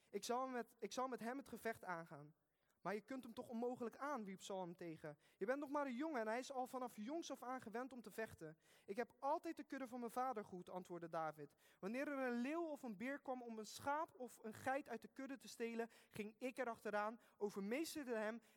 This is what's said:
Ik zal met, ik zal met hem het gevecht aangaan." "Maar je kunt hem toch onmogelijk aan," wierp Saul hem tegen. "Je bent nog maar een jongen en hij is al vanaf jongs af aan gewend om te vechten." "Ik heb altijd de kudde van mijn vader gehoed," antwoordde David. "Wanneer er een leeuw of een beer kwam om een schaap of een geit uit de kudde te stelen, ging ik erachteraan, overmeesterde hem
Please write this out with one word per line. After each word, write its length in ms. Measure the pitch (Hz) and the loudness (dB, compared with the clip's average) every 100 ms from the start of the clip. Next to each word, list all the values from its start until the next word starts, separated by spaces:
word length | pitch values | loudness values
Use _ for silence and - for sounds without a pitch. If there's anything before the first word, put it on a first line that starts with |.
| _ | _
Ik 140 | 202 | -2
zal 240 | - 240 262 | 4 4 4
met, 280 | 247 226 - | 0 -2 -4
ik 120 | 202 | -4
zal 160 | - 254 | 2 2
met 120 | 233 | 2
hem 180 | 220 269 | 0 -2
het 100 | - | -4
gevecht 360 | 226 226 220 | -2 0 0
aangaan." 520 | - 170 170 151 151 - _ _ _ _ | 0 -2 -2 -10 -12 -18 _ _ _ _
"Maar 120 | 170 | 0
je 80 | 214 | 0
kunt 220 | - 269 | 0 -6
hem 100 | 240 | -6
toch 140 | 226 233 | -6 -4
onmogelijk 500 | 226 247 247 233 214 | 0 0 2 -2 -2
aan," 260 | 269 277 | 0 0
wierp 180 | 202 190 | -2 -6
Saul 200 | - 190 | -2 0
hem 140 | 180 180 | 0 -2
tegen. 420 | 175 156 160 147 - - | -6 -4 -6 -8 -10 -2
"Je 80 | 220 | 2
bent 140 | 277 | 4
nog 100 | 294 | 4
maar 160 | 294 277 | 2 2
een 100 | 240 | 2
jongen 260 | 311 277 | 2 4
en 60 | 214 | 4
hij 120 | 233 | 2
is 120 | 262 | 2
al 160 | 269 247 | 0 0
vanaf 280 | 254 247 - | 0 -4 -4
jongs 360 | 208 320 330 | -2 0 0
af 120 | 277 | -4
aan 180 | 247 254 | -2 -2
gewend 300 | 233 208 262 | -2 -2 -2
om 100 | 247 | -4
te 100 | 220 | -8
vechten." 460 | 185 220 - 160 160 - - - | -2 -2 -2 -10 -10 -18 -16 -6
"Ik 100 | 202 | 0
heb 180 | 233 - | 0 0
altijd 380 | 269 330 339 320 | 2 4 2 -4
de 60 | |
kudde 240 | 285 277 262 | -4 -4 -2
van 120 | 247 | -2
mijn 120 | 240 | -2
vader 340 | 240 262 220 202 | 2 2 2 -2
gehoed," 240 | 185 180 | -6 -4
antwoordde 400 | 185 180 175 165 | -6 -4 -4 -2
David. 460 | 165 160 151 147 _ - - | 0 0 -2 -8 _ -20 -6
"Wanneer 280 | 185 240 285 | -2 0 0
er 200 | 277 262 | 2 2
een 140 | 240 | 4
leeuw 240 | 247 320 330 | 2 2 2
of 180 | 294 | -2
een 140 | 254 190 | -4 -2
beer 220 | 240 285 | -2 -2
kwam 220 | - 254 | 0 -2
om 180 | 240 220 | -2 -6
een 60 | 214 | -6
schaap 500 | - 277 294 339 - | -2 2 4 2 -2
of 240 | 247 - | -8 -6
een 100 | 220 | -6
geit 360 | 220 269 269 294 | -2 2 2 2
uit 120 | 233 | -6
de 60 | 214 | -6
kudde 300 | - 269 269 | -8 -6 -6
te 100 | 214 | -8
stelen, 420 | - 233 226 226 - - | -2 -2 0 -2 -4 -12
ging 260 | - 208 - | -4 -4 -2
ik 200 | 247 254 | -2 0
erachteraan, 640 | 240 226 214 208 208 233 - - | 0 0 0 2 2 0 -10 -2
overmeesterde 760 | 208 202 196 254 330 311 254 226 | 0 2 2 2 2 -2 0 2
hem 260 | 214 233 - | 2 0 -6